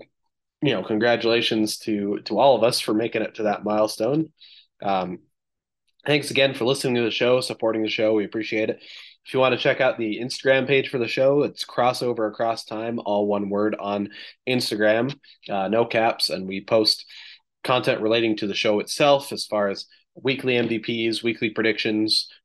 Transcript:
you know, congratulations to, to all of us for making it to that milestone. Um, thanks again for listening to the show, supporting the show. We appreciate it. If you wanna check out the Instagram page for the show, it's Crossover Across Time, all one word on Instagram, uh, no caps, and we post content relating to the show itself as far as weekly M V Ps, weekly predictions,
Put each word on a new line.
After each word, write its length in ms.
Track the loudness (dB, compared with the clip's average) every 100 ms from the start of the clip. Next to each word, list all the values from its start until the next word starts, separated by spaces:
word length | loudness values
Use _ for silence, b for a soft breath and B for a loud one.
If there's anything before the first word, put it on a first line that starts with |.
| -20 _ _ _ _ -4
you 80 | -2
know, 120 | 0
congratulations 920 | -2 0 2 2 2 2 2 0 0 -4
to, 420 | -4 -2 -2 -4 -4
to 120 | 2
all 160 | 4
of 80 | 6
us 160 | 4 0
for 160 | -2
making 280 | 0 0 -2
it 120 | -4
to 80 | -4
that 220 | -2 -2
milestone. 680 | 0 0 0 0 -2 0 -2 _ B B B -8
Um, 380 | -2 -2 -2 -8 _ _ _ _ _ _ _ _ -2
thanks 240 | -2 0
again 240 | 2 2
for 100 | 2
listening 300 | 0 0 0
to 80 | 0
the 80 | 0
show, 300 | 0 2 2
supporting 420 | 0 -2 -2 0
the 60 | -2
show. 260 | 0 2
We 100 | 2
appreciate 460 | 0 -4 -4 -2 -2
it. 100 | -4 B B B B -4
If 80 |
you 60 | 0
wanna 160 | 2 2
check 240 | 2 2
out 180 | 2 0
the 220 | -4 -4
Instagram 480 | -8 -2 2 2 4
page 200 | 0 0
for 100 | -2
the 100 | -2
show, 340 | 2 4 4
it's 220 | 0 -4
Crossover 640 | -6 0 2 2 -2 -2 -2
Across 380 | -2 -2 -4 -6
Time, 340 | -8 -6 -4
all 220 | 0 0 2
one 240 | 0 -2
word 240 | 0 0
on 360 | -2 -4 -4 -4 B B B -2
Instagram, 680 | -2 0 2 2 2 0 -6 b b b
uh, 160 | -4 0
no 180 | 0
caps, 460 | 2 2 0 0 -2
and 160 | -4 -6
we 180 | -8
post 420 | 0 2 4 0 -4 B B B _ _
content 360 | -2 0 0 0
relating 360 | 2 2 2 0
to 100 | -2
the 80 |
show 240 | -2 0 0
itself 540 | -2 2 4 4 2
as 140 | -10 -4
far 220 | -2 -2
as 180 | -4 -12 b b
weekly 420 | -6 -4 -2 0 0
M 120 | 0
V 100 | -2 -4 -2 -2
Ps, 120 | -2
weekly 260 | -2 -2 -2
predictions, 800 | 0 0 0 0 0 2 0 -2 B